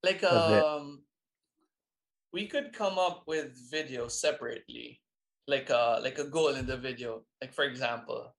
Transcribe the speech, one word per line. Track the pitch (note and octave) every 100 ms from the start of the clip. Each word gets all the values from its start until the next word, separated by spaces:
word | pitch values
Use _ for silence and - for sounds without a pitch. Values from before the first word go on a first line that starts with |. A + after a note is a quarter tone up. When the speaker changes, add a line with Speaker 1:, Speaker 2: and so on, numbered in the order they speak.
Speaker 1:
Like, | F3+ F#3+
Speaker 2:
What's | F#3+ E3+ E3
that? | D#3+
Speaker 1:
um, | D3+ D3+ C#3+ C#3+ _ _ _ _ _ _ _ _ _ _ _ _ _
we | F3 G#3
could | C#4 C#4+
come | - G3+ F#3+
up | F#3 E3+ -
with | D#3 C#3 B2+ B2
videos | D3+ B2 B2+ A#2
separately, | - D3+ - A#2+ A#2 - A#2+ A#2+ A#2+ _ _ _ _ -
like, | C#3 A#2+
uh, | B2 A#2 A#2
like, | C3 C#3
a | C#3+
goal | D#3 D#3
in | C3 B2+
the | C3
video. | B2+ A#2+ A#2+ A2+ _ _
Like, | C3
for | -
example | C#3+ B2 B2 A#2 - A#2+ A#2+